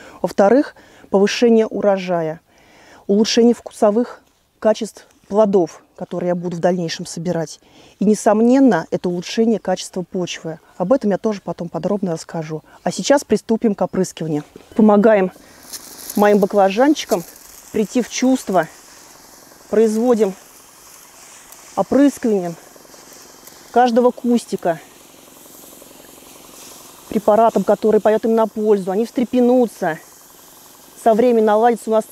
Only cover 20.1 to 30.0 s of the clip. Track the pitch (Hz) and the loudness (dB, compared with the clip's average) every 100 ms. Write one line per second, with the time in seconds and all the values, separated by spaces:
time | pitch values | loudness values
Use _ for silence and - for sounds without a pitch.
20.1 | 220 196 190 - - - - - - - | 2 0 -4 -18 -20 -20 -20 -20 -20 -20
21.1 | - - - - - - - 190 254 285 | -20 -20 -20 -20 -20 -12 -8 -2 2 2
22.1 | - 240 202 175 170 - - - - - | 2 -2 -2 -4 -10 -18 -20 -20 -20 -20
23.1 | - - - - - - 233 247 233 247 | -20 -20 -20 -20 -20 -4 2 2 4 2
24.1 | - 240 233 - 196 180 160 - - - | 0 0 0 -2 -6 -4 -6 -10 -20 -20
25.1 | - - - - - - - - - - | -20 -20 -20 -20 -20 -20 -20 -20 -20 -20
26.1 | - - - - - - - - - - | -20 -20 -20 -20 -20 -20 -20 -20 -20 -8
27.1 | 220 - 208 226 220 190 202 214 214 220 | -4 2 4 4 2 0 0 2 2 2
28.1 | 214 226 226 220 220 214 208 185 190 233 | 0 0 0 -2 -2 0 0 0 -4 -4
29.1 | - 240 254 240 254 233 - 175 156 | -4 -2 0 2 2 0 -2 -6 -6